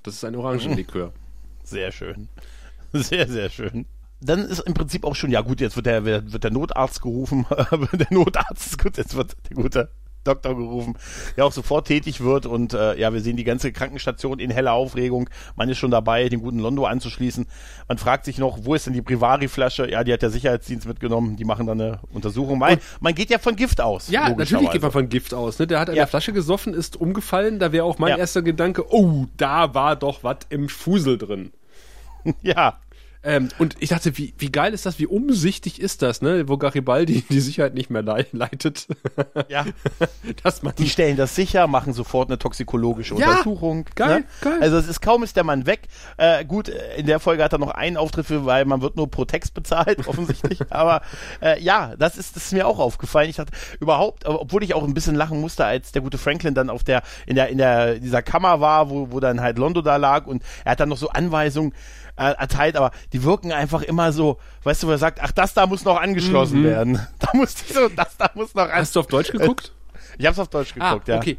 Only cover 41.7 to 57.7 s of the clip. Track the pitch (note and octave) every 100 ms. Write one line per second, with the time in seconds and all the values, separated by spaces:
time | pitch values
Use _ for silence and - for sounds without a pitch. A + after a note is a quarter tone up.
41.7 | C3 C3+ A#2+ A#2 B2+ B2+ B2+ C3 - A#2+
42.7 | A#2+ A#2 A2+ A2+ G#3+ D4+ F4+ A3+ F#3 E3
43.7 | D#3+ D#3 - C4+ D#4 - - C#4+ E4 D#3
44.7 | E3 D#3+ E3 G#3 A#3+ A3+ F#3+ E3 C#3 B2+
45.7 | G#3+ - - - - E3 D#3 D3+ G3 G#3
46.7 | - - - D3+ D3+ F3+ E3 D3+ D3+ C#3+
47.7 | - D#3+ E3 D#3 - D3+ D3+ C3 C3 C3+
48.7 | C3+ C3+ D#3+ D3 - B2+ D#3 - - -
49.7 | E3 D#3+ - - - E3+ E3 - F#3 -
50.7 | D3+ E3 D#3+ - - - - D#3+ D3+ E3+
51.7 | G#3 C3 A#2 D#3+ - - F3 - F#3+ B2
52.7 | G#3+ B2 - B2 D3+ D#3+ D#3 D3+ - -
53.7 | - D3+ D3 G#3 - C#3+ D#3 C3+ G3+ G3
54.7 | D#3 D3 D#3+ - D3 D#3 D3+ E3+ - A2+
55.7 | B2+ - C#3+ C3 C3+ C#3+ D#3+ E3 C3 C3
56.7 | A#2+ - B2+ - - - C3 C3 C3+ C3